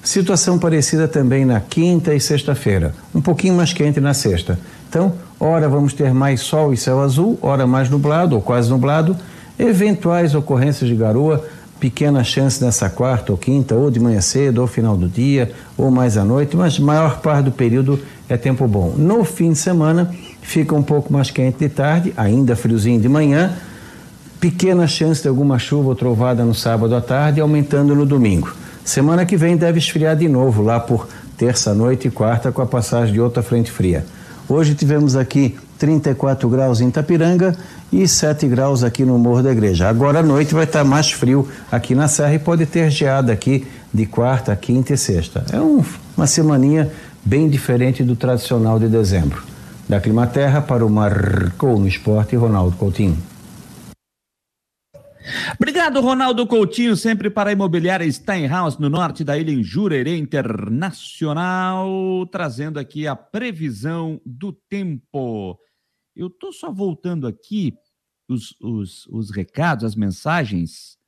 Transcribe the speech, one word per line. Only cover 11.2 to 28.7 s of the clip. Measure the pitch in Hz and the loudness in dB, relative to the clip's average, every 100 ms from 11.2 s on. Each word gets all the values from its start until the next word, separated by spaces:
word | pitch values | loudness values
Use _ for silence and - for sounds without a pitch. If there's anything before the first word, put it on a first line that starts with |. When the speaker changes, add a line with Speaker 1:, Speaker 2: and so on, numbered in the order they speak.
| 151 151 - - - - | 2 0 -2 -16 -20 -4
Speaker 1:
pequena | 127 113 147 143 | -4 0 2 2
chance | 117 - 135 - | 2 2 0 2
nessa | 127 104 92 | 0 0 -2
quarta | - 123 127 - | -2 -2 0 -2
ou | 92 | -2
quinta, | - 139 135 | 0 0 2
ou | 113 143 | 0 2
de | 113 | 2
manhã | 120 107 | 2 2
cedo, | 90 131 143 120 | 0 0 2 2
ou | 123 | 0
final | - 113 98 | 0 0 0
do | 87 | 0
dia, | 104 135 139 120 - - - | 0 0 2 0 -6 -14 -2
ou | 135 | 2
mais | 127 127 107 | 2 2 2
à | |
noite, | 101 131 143 165 | 2 2 0 2
mas | 175 135 | 0 2
maior | 143 151 160 - | 2 4 2 0
parte | 156 143 135 | 0 2 0
do | |
período | 127 117 123 135 139 - - - | 2 2 2 2 0 -4 -20 -4
é | 123 | -2
tempo | 135 127 127 | 0 0 0
bom. | 101 85 139 | 0 0 2
No | 160 226 | 2 2
fim | 208 - 165 | 0 0 0
de | 151 | 2
semana, | 185 175 156 170 175 175 - - | 0 2 2 2 0 -4 -16 -18
fica | - 165 151 151 | -4 -2 2 0
um | |
pouco | 143 147 143 | 2 0 2
mais | 143 131 | 0 0
quente | - 131 123 | 0 -2 0
de | 147 | -2
tarde, | 143 139 165 175 - | 0 0 0 -2 -2
ainda | 101 117 131 117 | 0 2 2 2
friozinho | 110 113 110 120 | 0 2 2 2
de | 113 | 4
manhã, | 147 147 143 185 180 - - - - - - - - | 4 4 2 0 -4 -12 -20 -20 -20 -20 -20 -20 -2
pequena | 175 180 185 180 160 | -2 2 2 2 2
chance | - 160 151 | 0 0 0
de | 147 | 0
alguma | 127 143 127 | 2 2 2
chuva | - 147 135 | 0 0 0
ou | 123 | 0
trovada | 127 113 127 120 117 | 0 2 2 2 2
no | |
sábado | 113 117 113 113 120 | 0 0 0 2 0
à | |
tarde, | 120 131 151 147 | 0 0 2 2
aumentando | 151 151 143 143 143 143 | 2 2 2 2 4 4
no | 143 | 4
domingo. | 143 113 90 - - - | 4 4 2 -2 -10 -18